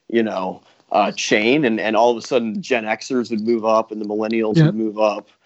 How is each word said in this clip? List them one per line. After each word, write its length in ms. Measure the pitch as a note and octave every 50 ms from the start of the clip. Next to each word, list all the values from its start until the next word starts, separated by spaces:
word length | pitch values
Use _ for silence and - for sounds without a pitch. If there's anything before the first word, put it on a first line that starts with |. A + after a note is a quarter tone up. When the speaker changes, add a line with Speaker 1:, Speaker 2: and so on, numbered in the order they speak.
| _ -
Speaker 1:
you 120 | - A2+
know, 400 | A2+ A2 F#2+ F#2 F#2 F#2 F2+ - _ _ _ _ _ _
uh, 200 | - G2+ G2+ G2 G#2
chain. 500 | - - - - G#2+ G#2+ A2+ C3 D3+ D3+
And, 160 | A#2+ A2 G#2+
and 160 | F2 G#2+ A2
all 160 | G#2 A#2 A#2+
of 60 | A#2+ A2+
a 40 |
sudden, 400 | A2 - C#3+ B2+ A#2 A2+ G#2 G2+
Gen 220 | F2+ - C3 A#2 A2
Xers 480 | A2 A2 A2 - - C3+ B2+ A#2 G#2
would 100 | A#2 G#2+
move 240 | G#2 A2+ A#2 A2+ G#2
up 260 | A2+ A2 A2 A2 -
and 100 | G#2+ G#2+
the 40 | G#2+
millennials 520 | G#2 G#2 G#2+ A2 G#2+ A2+ A2+ A2+ G#2+ G#2+ E3
Speaker 2:
Yeah. 80 | D#3
Speaker 1:
would 100 | D#3 G#2
move 240 | A2 A2 G#2+ G2+ G#2
up. 300 | A2 G#2+ G#2 G#2 - _ _ _ _